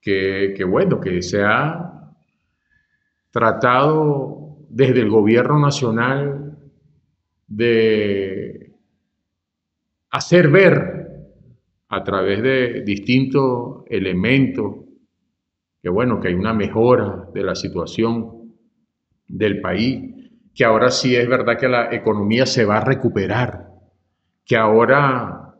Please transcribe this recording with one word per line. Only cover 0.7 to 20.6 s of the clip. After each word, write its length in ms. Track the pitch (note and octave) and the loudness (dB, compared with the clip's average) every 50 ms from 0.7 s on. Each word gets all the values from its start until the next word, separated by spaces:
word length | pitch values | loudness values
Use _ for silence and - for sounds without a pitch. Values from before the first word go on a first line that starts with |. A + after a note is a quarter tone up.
| F#2+ B2+ F#3+ F#3+ C3 G#2 | 0 2 2 2 0 -2
que 220 | - F#2+ F2+ F2 | -2 -4 -4 -4
se 200 | F2+ - - G2+ | -4 -2 -2 0
ha 720 | G2+ G#2 A2 B2 C#3+ D3+ E3 - - - - - - - - _ _ _ _ _ _ _ _ _ _ _ _ _ _ _ _ _ _ _ _ _ _ _ | 2 2 2 2 0 -2 -4 -6 -12 -14 -16 -20 -20 -20 -20 _ _ _ _ _ _ _ _ _ _ _ _ _ _ _ _ _ _ _ _ _ _ _
tratado 1300 | _ A#2+ A2+ A2 G#2+ - - B2 B2 C3 C#3 D3+ D#3 D#3 D#3 D3+ D3 C#3 C3 - - - - - - - - _ | _ 0 2 2 2 2 2 2 2 4 2 2 2 2 0 0 0 -2 -4 -8 -12 -14 -18 -20 -20 -20 -20 _
desde 320 | - A2 C3+ B2+ B2+ B2 | 0 0 2 4 4 2
el 80 | A2+ G#2 | 2 4
gobierno 500 | G#2 A2 G2+ G#2 A2 A#2 B2 B2+ D3 D3+ | 4 4 4 4 4 4 2 2 2 2
nacional 960 | C#3+ C#3+ C#3+ - C3 A#2+ A2 A2+ A#2+ B2+ C3+ C#3 C#3+ C#3+ C#3 C#3+ D3 D3 D3+ - _ - _ _ _ _ _ _ _ _ _ _ _ _ _ _ _ _ | 2 2 0 0 -2 -2 0 0 0 0 -2 -2 -4 -6 -6 -8 -12 -14 -18 -20 _ -20 _ _ _ _ _ _ _ _ _ _ _ _ _ _ _ _
de 1300 | G#2 G#2 A2+ A#2+ A#2 A2+ A2+ A2 A2 G#2+ G#2 G#2 G2+ G2 G2 F#2+ F#2+ G2+ - - - - - - _ _ _ _ _ _ _ _ _ _ _ _ _ _ _ _ _ _ _ _ _ _ _ _ _ _ _ _ | -6 -2 0 2 2 4 4 2 2 2 0 0 -2 -2 -4 -6 -8 -10 -10 -12 -14 -18 -20 -20 _ _ _ _ _ _ _ _ _ _ _ _ _ _ _ _ _ _ _ _ _ _ _ _ _ _ _ _
hacer 380 | - C#3 - - E3+ F3+ E3 D3+ | -8 -8 -2 4 4 4 6 6
ver 580 | C#3+ F#3+ G3 F3 - C#3+ - - - - - - - - - - _ _ _ _ - _ _ _ _ _ _ _ | 6 6 6 6 4 4 0 -4 -10 -12 -14 -16 -18 -20 -20 -20 _ _ _ _ -20 _ _ _ _ _ _ _
a 140 | - G2 - | -8 -6 -4
través 380 | - F#2+ F#2+ F#2 F#2+ G2 G2+ | -2 -2 -2 0 0 -2 0
de 420 | A2+ C3 C3 C3 B2+ A#2 A#2 G#2+ G#2 | 0 0 0 0 0 -2 -4 -6 -4
distintos 1000 | G#2 G2+ - G2+ A#2+ B2 C3 C3+ C3 - D3 C3+ C3 B2 A#2+ A#2+ - - - - - | -4 -6 -6 -2 0 2 2 2 2 0 0 0 0 -2 -4 -6 -10 -12 -16 -14 -6
elementos 960 | A#2+ G2+ F#2+ F#2+ F#2 F2+ F#2+ A2+ C3 C#3 C3+ A#2 - - G#2+ G2+ - - - - _ _ _ _ _ _ _ _ _ _ _ _ _ _ _ _ _ _ _ | -6 -4 -4 -2 -2 -2 0 2 2 2 2 0 -2 -4 -6 -6 -8 -12 -18 -20 _ _ _ _ _ _ _ _ _ _ _ _ _ _ _ _ _ _ _
que, 40 | F2 | -4
bueno, 280 | F2+ G#2 B2 B2+ A2+ F#2+ | -2 0 0 0 -2 -2
que 100 | F2+ F#2 | -2 -4
hay 40 | F2+ | -2
una 180 | F2+ G2 A2 | -2 -2 -2
mejora 800 | A2+ A2 G2 - - A2+ A2+ B2 B2 A2+ G#2+ G2+ F#2+ F#2 - - | -2 -2 -4 -2 0 2 4 4 4 4 2 -2 -6 -10 -14 -12
de 120 | - G#2+ G2 | -8 -6 -4
la 100 | F#2 F2 | -4 -4
situación 1000 | - - F#2+ F2 F2+ E2 D#2+ - - A2+ A2+ A#2 A#2 G#2+ - - - - - _ _ _ _ _ _ _ _ _ _ _ _ _ _ _ _ | -4 -6 -8 -6 -6 -8 -6 -4 -2 -2 -2 -2 -4 -6 -10 -14 -20 -20 -20 _ _ _ _ _ _ _ _ _ _ _ _ _ _ _ _
del 340 | C#2+ D2 G#2 G#2+ G2 G2 | -6 -2 -2 -2 -2 -2
país, 680 | - F#2 F2+ F#2+ A2 B2+ C3 - - - - - - - _ _ _ _ _ | -4 -4 -4 -2 -2 -2 -2 -4 -8 -14 -18 -20 -20 -20 _ _ _ _ _
que 100 | - | 0